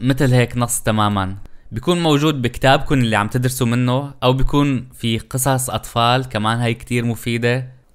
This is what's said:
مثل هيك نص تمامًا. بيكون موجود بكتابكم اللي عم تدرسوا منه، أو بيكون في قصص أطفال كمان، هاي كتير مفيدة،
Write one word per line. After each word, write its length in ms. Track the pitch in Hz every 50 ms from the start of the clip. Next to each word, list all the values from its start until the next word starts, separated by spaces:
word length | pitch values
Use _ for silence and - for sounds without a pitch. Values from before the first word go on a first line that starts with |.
مثل 320 | - 127 139 131 156 127 123
هيك 240 | 127 120 117 - 123
نص 240 | 120 113 - -
تمامًا. 560 | - 117 107 107 104 104 104 101 95 95 98 98 - - - - - -
بيكون 320 | - 110 - 170 175 175 170
موجود 380 | 156 147 143 147 160 156 135
بكتابكم 540 | 123 117 - - - 131 135 143 143 - 151
اللي 200 | 135 123 113 110
عم 120 | 101 104 107
تدرسوا 400 | - 127 123 127 127 - 131 117
منه، 460 | 117 120 127 123 123 135 143 143 139 - -
أو 100 | 127 131
بيكون 560 | 131 131 - - 147 143 143 135 117 - - -
في 240 | - - 117 113 110
قصص 520 | - - - 131 127 139 135 127 127 -
أطفال 600 | 92 - - - - 117 117 120 123 131 131 127
كمان، 300 | 120 107 104 110 113 120
هاي 140 | 120 117 120
كتير 320 | 123 - - 120 120 117
مفيدة، 640 | 117 113 110 - 120 117 117 117 117 120 131 127 127 - - _ _ _